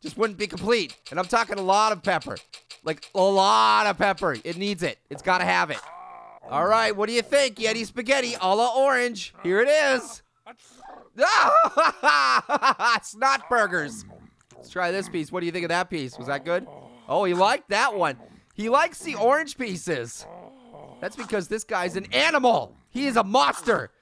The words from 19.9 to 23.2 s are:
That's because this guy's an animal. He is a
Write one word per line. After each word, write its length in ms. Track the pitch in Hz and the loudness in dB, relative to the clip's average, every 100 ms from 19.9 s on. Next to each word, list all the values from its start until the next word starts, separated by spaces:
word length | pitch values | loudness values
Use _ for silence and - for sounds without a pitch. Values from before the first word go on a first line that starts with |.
| 151 117 - 156 170 - 269 240 - 139 - | -4 -4 -12 -16 -18 -20 -20 -20 -20 -20 -12
That's 140 | - 254 | -12 -10
because 320 | 220 214 180 | -6 -4 -4
this 160 | 220 | -6
guy's 320 | - 208 180 175 | -4 -4 -4 -6
an 100 | 202 | -4
animal. 600 | 240 302 311 254 214 113 - _ | 0 2 2 4 2 -2 -12 _
He 180 | 240 277 | -4 0
is 80 | |
a 60 | 233 | 0